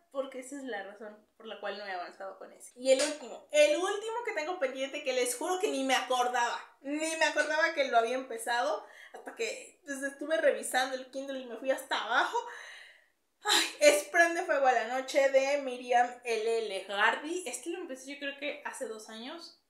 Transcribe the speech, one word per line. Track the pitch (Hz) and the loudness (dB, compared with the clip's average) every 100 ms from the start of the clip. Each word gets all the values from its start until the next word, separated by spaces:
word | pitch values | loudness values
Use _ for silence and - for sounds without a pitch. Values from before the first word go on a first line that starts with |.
| _ | _
porque | 277 262 254 | -6 -6 -8
esa | 254 285 | -12 -10
es | |
la | 262 202 | -8 -8
razón | 190 208 208 214 _ _ | -8 -12 -16 -16 _ _
por | 220 | -14
la | 202 | -8
cual | 208 202 | -8 -8
no | 202 | -8
he | |
avanzado | 185 175 - 190 - | -8 -8 -10 -12 -12
con | - | -18
ese. | - - 247 | -18 -20 -6
Y | 262 | 4
el | 269 | 4
último, | 294 294 233 - - | 4 0 -10 -14 0
el | 302 294 330 | 6 6 6
último | 392 415 440 453 453 | 2 -2 -4 -4 -4
que | |
tengo | 320 302 359 | -4 -4 -2
pendiente, | 262 269 269 294 269 | -4 -2 -4 -4 -2
que | |
les | 254 247 - | 0 0 -2
juro | 320 370 | -2 0
que | 339 | 0
ni | 269 262 | 0 2
me | 247 | 2
acordaba, | - 247 247 247 233 240 - _ | 2 0 2 2 0 -2 -10 _
ni | 277 302 320 320 | -6 -2 -2 2
me | |
acordaba | 302 302 294 311 320 | 2 2 2 2 2
que | 320 262 | 2 2
lo | 233 | 4
había | 233 254 | 4 -2
empezado, | 269 226 247 240 277 - - - - | -4 -8 -2 0 0 -2 -8 -20 -20
hasta | 240 - | -16 -14
que, | - 220 - - _ 285 | -6 -6 -6 -12 _ -10
pues, | 269 | -6
estuve | 277 269 294 320 | -6 -6 -2 4
revisando | 294 214 240 262 269 262 | 4 4 0 0 0 -4
el | 262 | -8
Kindle | 269 277 262 | -10 -6 -8
y | 247 | -8
me | 226 | -8
fui | 262 | -2
hasta | 277 - 262 | -2 0 -4
abajo. | 208 254 - 466 - - - - - - _ _ _ _ 311 | 0 2 2 -2 -6 -12 -14 -18 -20 -20 _ _ _ _ 2
Ay, | 339 - - | 2 2 6
es | 294 294 - | 8 8 2
Prende | 349 339 339 | 4 4 4
Fuego | 349 285 269 | 0 4 4
a | |
la | 233 226 | 4 2
Noche, | 262 262 302 269 | -4 0 4 6
de | 269 269 285 | 4 4 0
Miriam | 269 247 247 240 240 240 | -2 -6 2 4 4 0
L. | 247 226 220 226 214 | -4 -2 0 0 -2
Legardi. | 190 190 202 220 - 294 349 240 | -6 -4 2 2 2 -4 -6 -6
Este | 254 339 | -8 -8
lo | 370 | -8
empecé | 302 262 262 | -8 -12 -12
yo | 277 | -8
creo | 285 277 | -8 -6
que | 294 - | -8 -6
hace | 233 - 233 | -10 -8 -8
dos | 220 220 | -10 -12
años. | 220 247 330 - - _ | -14 -12 -12 -16 -20 _